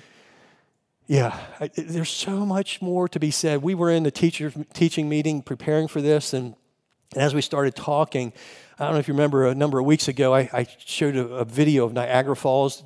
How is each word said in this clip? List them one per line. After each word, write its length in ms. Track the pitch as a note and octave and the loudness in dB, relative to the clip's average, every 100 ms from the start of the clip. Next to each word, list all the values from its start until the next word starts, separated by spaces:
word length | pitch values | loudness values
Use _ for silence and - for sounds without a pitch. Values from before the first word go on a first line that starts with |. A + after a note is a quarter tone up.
| _ _ _ _ _ _ _ _ _ _ - | _ _ _ _ _ _ _ _ _ _ 0
yeah, 320 | C#3 A#2+ - - - | 2 2 -4 -14 -12
I, 80 | D3+ - | -8 -8
there's 340 | D#3+ E3 D#3+ | -6 -6 -4
so 360 | - - G3 G3+ | -6 -4 -2 -2
much 340 | F#3+ G3 - | -2 -4 -6
more 280 | F#3 F3+ F3+ | -4 -2 -2
to 120 | D#3 | -2
be 100 | D3+ | -2
said. 320 | - D#3+ D3 | 0 0 0
We 120 | D#3 | 0
were 160 | F#3+ E3+ | 0 2
in 120 | E3 | 2
the 80 | D#3 | 2
teacher, 420 | - E3 - D3+ D3 D3+ | 2 0 0 -6 -8 -12
teaching 360 | - E3 E3 D3+ | 0 2 2 0
meeting 340 | D3+ D3+ D3+ | 0 0 -4
preparing 460 | - C3 - D3+ D#3 | -6 -6 -2 0 0
for 120 | D3+ | -2
this, 320 | C#3+ D3+ - | 2 2 0
and, 220 | C3 B2 - _ _ _ _ _ | -4 -6 -12 _ _ _ _ _
and 100 | C3+ | 0
as 120 | C#3+ | 2
we 80 | C#3+ | 2
started 320 | - C#3+ C#3 | -2 0 -2
talking, 580 | - - D3 D#3 C3+ A#2+ - - - - - | -2 -2 0 0 -2 -6 -10 -20 -20 -20 -8
I 60 | |
don't 100 | D3 | -2
know 40 | D#3 | -2
if 100 | C#3+ | 0
you 60 | |
remember, 320 | C#3 D3 C3+ B2+ | 2 2 4 2
a 80 | |
number 240 | C3 D3 C#3 | 2 0 2
of 60 | |
weeks 240 | C3+ D#3 - | 2 2 2
ago, 260 | C3 C3+ | 0 4
I, 140 | C3 B2+ | 4 2
I 140 | B2 B2 - | -2 -6 -10
showed 380 | - - D3 C3+ | -12 -2 0 0
a, 100 | A#2+ | -4
a 100 | B2+ | -4
video 400 | A2+ B2+ D3+ C#3 | -4 2 4 4
of 80 | A#2 | 2
Niagara 440 | A#2+ A#2+ B2+ C3+ C3+ | -2 0 2 2 0
Falls 460 | C#3 C3 C3+ - | 0 2 0 -2